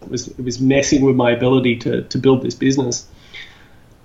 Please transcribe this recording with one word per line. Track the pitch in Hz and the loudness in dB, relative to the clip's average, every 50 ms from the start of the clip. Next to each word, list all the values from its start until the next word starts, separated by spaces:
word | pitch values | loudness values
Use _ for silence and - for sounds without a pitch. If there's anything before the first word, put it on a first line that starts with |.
| - | -14
it | - | -10
was, | 127 120 - - | -10 -10 -10 -10
it | - - 127 | -12 -10 -8
was | 123 117 120 | -8 -4 0
messing | 131 131 135 139 139 - 156 135 135 | 2 2 2 2 2 2 2 2 4
with | 135 123 | 4 2
my | 127 120 120 | 2 2 2
ability | 120 120 127 127 135 131 120 123 117 113 | 2 2 2 2 2 2 2 2 0 -2
to, | - 143 117 117 - | -2 -4 -4 -4 -4
to | - - 127 | -6 -6 0
build | 131 131 135 123 131 | 2 2 2 2 2
this | 120 - | -4 -4
business. | - 135 135 135 139 127 123 120 - - - - - - - - - - - - - - - - - - _ _ _ - | -2 0 0 0 0 -2 -2 -4 -8 -10 -14 -20 -20 -20 -20 -20 -20 -20 -20 -20 -20 -20 -20 -20 -20 -20 _ _ _ -4